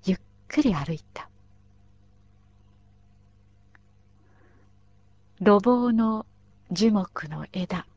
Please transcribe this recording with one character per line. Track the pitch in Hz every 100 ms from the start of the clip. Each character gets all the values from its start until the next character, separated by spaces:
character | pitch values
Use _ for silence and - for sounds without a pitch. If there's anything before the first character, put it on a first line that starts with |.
| -
ゆ | 185
っ | - - -
く | -
り | 277
歩 | 160 139
い | 160 -
た。 | - - _ - _ _ _ _ _ _ _ _ _ _ _ _ _ _ _ - - - _ _ _ - - _ _ _ _ _ - _ _ _ _ _ _ _ _ _ _
路 | 190 202
傍 | 220 247 240
の | 226 220 214 - _ - _ _
樹 | 175 220
木 | 208 185 - 151
の | 156 151
枝。 | 185 180 175 -